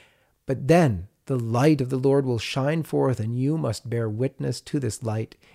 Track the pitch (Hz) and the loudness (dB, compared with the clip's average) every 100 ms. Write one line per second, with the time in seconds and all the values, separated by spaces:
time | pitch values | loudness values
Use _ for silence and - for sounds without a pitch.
0 | _ _ _ _ - 135 135 165 156 95 | _ _ _ _ -6 -2 4 4 4 2
1 | 95 _ - 131 113 120 147 151 127 135 | -6 _ -6 -4 -2 2 4 4 2 0
2 | 135 139 131 117 - 135 139 165 143 147 | 2 2 2 -2 -4 -2 0 -2 -2 0
3 | 139 120 110 123 135 160 135 107 117 117 | 0 0 -2 -2 0 0 -2 -4 -6 -4
4 | 113 107 131 - 139 123 - 147 120 - | -4 -2 -4 -4 -6 -6 -6 -4 -4 -4
5 | 113 110 113 - _ | -4 -4 -6 -12 _